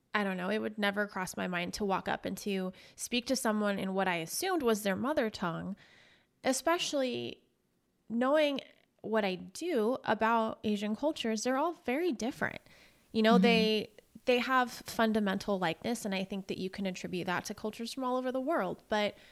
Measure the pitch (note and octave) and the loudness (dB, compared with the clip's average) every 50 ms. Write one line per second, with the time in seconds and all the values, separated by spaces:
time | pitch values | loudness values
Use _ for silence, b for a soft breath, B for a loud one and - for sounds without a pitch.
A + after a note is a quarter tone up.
0 | _ _ - G#3+ G#3 G3 F#3 F3+ F3+ F#3 G#3+ G#3+ A3 A3 G#3+ - G#3 G3+ G3+ G#3 | _ _ -2 0 0 0 -2 -2 -2 -2 -2 -2 -2 -4 -4 0 0 0 0 0
1 | G#3 G3+ - G3 F#3 F3+ - G#3+ G3 F#3 F3+ F3 F3 F#3 F#3 - G#3+ G3 F#3+ E3+ | -2 -2 -2 -6 -6 -6 -4 -4 -4 -2 -2 -2 -4 -4 -4 -4 -2 0 0 -2
2 | - G3 - - - F#3 F#3+ - - G#3 G3 F#3+ F#3 F#3 F#3+ b b b b - | 0 -2 -4 -4 -4 -6 -8 -6 -4 -2 -2 -2 -2 -4 -6 b b b b -12
3 | - - A#3+ B3 A#3+ - C4+ B3 - A3+ G#3+ G#3+ G#3+ G3+ G3+ G3 F#3+ F#3+ F#3+ G3 | -8 -2 -2 -2 0 0 -2 0 0 0 0 2 2 0 0 -2 -2 -2 0 0
4 | F#3+ F#3 F3 E3+ D#3+ E3 - - E4+ F#4+ F#4+ E4+ C4 A#3 A3 G3+ G#3+ G3+ F#3+ G3 | 0 0 0 -2 -2 -4 -4 -4 -2 0 0 2 4 2 2 2 2 0 0 0
5 | G#3+ C4 D4+ D#4 A#3+ A3 - - - F3 D#3+ E3 E3+ F3+ G3 b b b b b | 0 0 0 0 0 0 -2 -4 -4 -4 -4 -4 -6 -8 -8 b b b b b
6 | b b b b b b b _ - B3 C4 - - E4 E4 F4 E4+ - D#4 C#4+ | b b b b b b b _ -2 0 0 0 2 0 0 0 0 -2 0 0
7 | C4 B3+ A#3+ A#3+ A#3+ - - - _ _ _ _ _ _ _ _ _ _ _ _ | 0 0 -2 -4 -6 -8 -10 -12 _ _ _ _ _ _ _ _ _ _ _ _
8 | _ - G#3+ A#3 B3 C4 D4 D#4 D4+ C#4+ C#4 - - - - _ _ _ _ _ | _ -6 -2 0 2 4 6 6 4 4 2 -2 -6 -10 -20 _ _ _ _ _
9 | - G3+ A3 A3 G3+ F#3+ F#3 F3 F3+ F3+ - - D#4+ F4+ E4+ A#3 G#3+ A3 A#3 - | -6 0 0 2 2 2 -2 -2 -6 -12 -10 -8 -4 -2 0 2 2 2 0 0
10 | - - A3 G#3+ A3 A3 A#3 A3+ A3 A3 - - - G#3+ G#3 G3+ G#3 G#3 A3 - | 0 -2 0 2 2 2 4 4 2 0 -2 -4 -2 -2 -2 0 0 -2 -4 0
11 | - D4+ D#4 - - A3+ A3 G#3+ G#3 B3 C4 C4 D4+ F4 E4 - - - B3 D4 | 0 -2 -2 0 -2 -2 -2 0 0 0 0 2 0 0 -2 -4 -4 -2 -2 0
12 | F4 F4+ C4 G#3 G#3+ B3 D4+ - - - - G1+ _ b b b b b b b | 0 0 -2 -2 -4 -6 -4 -2 -4 -4 -4 -8 _ b b b b b b b
13 | b b b A3 G#3+ A3 A3+ F#3+ F#3 A#3 A#3 - - A3 A3 G#3+ - - - - | b b b 4 6 8 8 8 8 8 6 6 6 4 2 0 -2 -4 -10 -20
14 | - _ - - - - B3 A#3+ A3+ B3+ C4 C4 B3 A#3 - - - - - - | -20 _ -20 -8 0 2 2 2 2 2 2 2 2 2 -2 -12 -14 -8 0 2
15 | A3+ A3 G#3+ A3 G#3 G3 F#3+ G3 - - G3+ F#3 F#3 D#3+ E3 - - A3+ A#3+ A#3 | 2 4 4 2 2 2 0 0 0 -2 -2 0 0 0 -2 -2 -4 -4 -4 -4
16 | - G#3 F#3+ F#3+ F#3+ - G#3 G3 F#3+ - G3+ - F#3 F#3 F#3 - G3 F#3+ F3+ - | -4 -4 -2 -2 -4 -4 -6 -8 -6 -6 -6 -6 -6 -6 -6 -4 -4 -4 -4 -6
17 | - F3 F3+ F3+ E3+ F3+ F3 - - - G#3 - - G#3+ G#3+ - A#3 A#3 - C4+ | -8 -6 -4 -4 -2 -2 -2 -2 -4 -6 -10 -8 -8 -10 -8 -8 -10 -8 -6 -6
18 | C4 B3+ B3+ B3+ B3+ B3+ B3 C4 C4 C#4+ E4+ D4 G3 F3+ - - - - A3 G#3+ | -4 -2 -2 -2 -2 -2 -4 -2 -2 0 0 0 0 -2 -4 -8 -6 -2 0 0
19 | G#3 G3+ - b b b | 0 0 -4 b b b